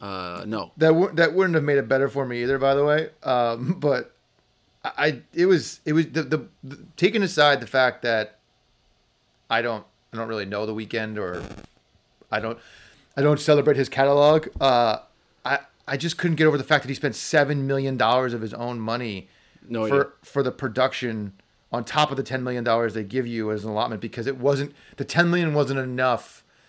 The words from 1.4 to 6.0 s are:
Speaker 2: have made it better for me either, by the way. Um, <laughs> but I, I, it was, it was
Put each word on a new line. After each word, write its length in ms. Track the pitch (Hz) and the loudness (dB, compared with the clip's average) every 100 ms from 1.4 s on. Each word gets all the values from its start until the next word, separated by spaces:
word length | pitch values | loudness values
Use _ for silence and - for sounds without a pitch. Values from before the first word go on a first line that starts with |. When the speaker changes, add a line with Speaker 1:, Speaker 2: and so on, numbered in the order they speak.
| 185 | 2
Speaker 2:
have 100 | 160 | 2
made 140 | 143 139 | 2 2
it 100 | 117 | 2
better 200 | 131 135 | 2 0
for 180 | 139 127 | -2 -4
me 160 | 120 | -2
either, 160 | 120 135 | -2 2
by 160 | 135 | 2
the 100 | 139 | 4
way. 260 | 147 151 160 - | 4 2 -2 -6
Um, 520 | - 123 117 117 123 | -2 0 0 0 -4
<laughs> 40 | 170 | -2
but 340 | 147 127 - _ _ _ _ _ _ _ | 0 0 -4 _ _ _ _ _ _ _
I, 60 | - - | -10 -2
I, 260 | 151 123 - | -2 -2 -6
it 140 | 165 180 | 0 4
was, 340 | 175 110 - | 2 0 -8
it 80 | 160 | -2
was 140 | 151 | 0